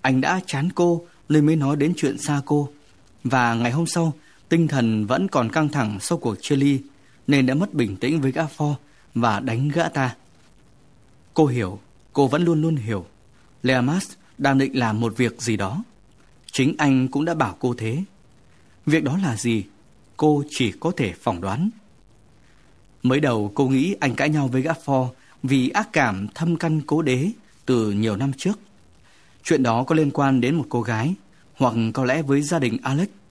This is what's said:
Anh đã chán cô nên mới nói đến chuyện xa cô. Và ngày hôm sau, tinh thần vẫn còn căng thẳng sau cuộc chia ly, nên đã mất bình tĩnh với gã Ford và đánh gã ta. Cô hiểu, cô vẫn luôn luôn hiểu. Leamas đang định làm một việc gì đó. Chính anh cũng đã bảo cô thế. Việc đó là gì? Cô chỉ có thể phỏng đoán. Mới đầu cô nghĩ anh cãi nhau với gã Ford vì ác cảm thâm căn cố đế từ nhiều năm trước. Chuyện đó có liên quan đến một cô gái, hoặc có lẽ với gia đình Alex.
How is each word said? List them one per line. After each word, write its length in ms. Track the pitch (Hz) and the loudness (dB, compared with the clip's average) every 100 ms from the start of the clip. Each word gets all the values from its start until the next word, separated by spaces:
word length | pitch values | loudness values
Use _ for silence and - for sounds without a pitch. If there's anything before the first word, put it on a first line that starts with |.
Anh 200 | 135 131 | 2 0
đã 200 | 143 185 - | 0 -2 -4
chán 220 | 139 165 | -4 -4
cô 280 | - 175 170 - _ - | 0 0 0 -6 _ 0
nên 180 | 151 151 | 2 4
mới 100 | 160 | 2
nói 200 | 139 147 | 0 0
đến 160 | 147 175 | 0 0
chuyện 220 | 143 - | -2 -4
xa 220 | - 143 | -4 -4
cô. 240 | 139 147 143 - - - _ _ | 0 -2 -2 -10 -20 -20 _ _
Và 300 | 131 127 120 | -2 0 2
ngày 180 | 117 120 | 0 -2
hôm 140 | 135 170 | -2 -2
sau, 260 | 175 165 143 - - - | 0 -2 -4 -14 -20 -2
tinh 200 | 165 160 | 0 2
thần 380 | 135 117 110 104 | 2 0 0 0
vẫn 220 | 170 190 | -2 0
còn 220 | 143 113 | 0 0
căng 180 | 160 151 | 0 0
thẳng 300 | 151 110 101 | 0 -2 -4
sau 180 | - 170 | -4 -4
cuộc 180 | 120 98 | -4 -6
chia 160 | - 139 | -2 2
ly, 240 | 139 139 - - _ - - | 2 2 -4 -20 _ -12 0
nên 200 | 143 131 | 2 2
đã 80 | |
mất 200 | 139 202 | 0 -2
bình 220 | 156 110 98 | -2 -2 -2
tĩnh 240 | 123 160 | -2 0
với 120 | 135 | -2
gã 100 | 131 156 - | -2 -6 -2
Ford 180 | 151 143 - - - | -4 -4 -10 -20 -8
và 260 | 113 117 104 | -2 0 0
đánh 280 | 127 113 143 | -2 -2 0
gã 200 | 151 160 | 0 -2
ta. 260 | 147 127 - _ _ _ _ _ _ _ _ _ _ _ | -2 -4 -4 _ _ _ _ _ _ _ _ _ _ _
Cô 120 | - 151 | 2 2
hiểu, 320 | 123 95 104 _ _ _ | 2 -4 -8 _ _ _
cô 160 | - 135 | 0 2
vẫn 160 | 147 | 2
luôn 180 | 170 160 | 2 2
luôn 140 | 160 151 | 0 -2
hiểu. 300 | 107 104 82 _ _ _ _ _ | -4 -6 -8 _ _ _ _ _
Leamas 480 | 127 127 123 175 - - _ - | 0 0 0 -2 -6 -16 _ -2
đang 200 | 139 135 | 2 2
định 200 | 135 131 | 2 0
làm 220 | 117 107 | -2 0
một 160 | 117 101 | -2 0
việc 260 | 120 - | -2 -2
gì 140 | 123 107 | -4 -2
đó. 260 | 98 143 240 _ _ _ _ - - | -2 -6 -10 _ _ _ _ -20 -10
Chính 220 | - 135 - | -2 0 2
anh 300 | 147 131 131 | 2 2 2
cũng 160 | 143 | -2
đã 100 | 160 | -2
bảo 220 | 165 120 90 | -2 -2 -2
cô 140 | 127 120 | -6 -4
thế. 240 | 113 135 196 _ _ _ _ _ - _ - | -4 -6 -8 _ _ _ _ _ -20 _ 0
Việc 180 | 160 | 0
đó 140 | 151 165 | 2 0
là 140 | 185 110 | 0 -2
gì? 280 | 120 113 95 - _ _ - - | 0 -2 -4 -16 _ _ -20 0
Cô 260 | 151 147 143 | 2 2 -2
chỉ 220 | - - | -2 -2
có 200 | - 165 180 | -2 -4 -2
thể 160 | 110 | -4
phỏng 280 | 82 - 90 | -2 -4 -4
đoán. 300 | 95 110 196 - - - - - - - _ _ _ - - _ | -4 -2 -4 -4 -20 -20 -20 -20 -20 -20 _ _ _ -20 -20 _
Mới 180 | 131 135 | 0 2
đầu 320 | 147 113 104 | 2 0 -2
cô 140 | - 135 | 0 2
nghĩ 280 | 135 160 196 | 2 0 0
anh 140 | 143 | -2
cãi 140 | 117 143 | 0 0
nhau 200 | 151 135 | 0 0
với 140 | 131 | 0
gã 100 | 143 160 | -2 -4
Ford 240 | - 135 127 - _ - | 0 0 0 -6 _ -10
vì 260 | 131 135 127 | 0 2 2
ác 200 | 202 214 | 0 0
cảm 360 | 165 127 95 101 | 2 2 0 -8
thâm 280 | - 170 165 | -4 -2 0
căn 240 | 165 156 143 | 0 -2 0
cố 160 | 160 | 0
đế 280 | 151 127 165 233 - - - | 2 0 -2 -6 -16 -12 0
từ 260 | 123 110 | 2 2
nhiều 240 | 101 110 101 | 0 -2 -2
năm 160 | 135 | -4
trước. 260 | 131 185 208 - _ _ _ _ _ _ _ | -2 -4 -4 -10 _ _ _ _ _ _ _
Chuyện 180 | - 156 | 0 2
đó 220 | 123 113 | 4 2
có 100 | 131 | 2
liên 160 | 160 147 | 2 2
quan 300 | 135 139 135 | 2 2 4
đến 140 | 120 | 2
một 120 | 165 - | 0 0
cô 140 | 120 | -2
gái, 320 | 117 110 131 190 - _ _ | -2 -2 -2 -4 -10 _ _
hoặc 200 | - 131 117 113 | 0 0 2 -2
có 100 | 110 | 0
lẽ 180 | 123 143 | 0 0
với 200 | 143 139 | 2 0
gia 160 | 147 170 | 2 0
đình 200 | 127 107 | 0 -2
Alex. 260 | 131 139 196 - - | -2 -2 -2 -6 -20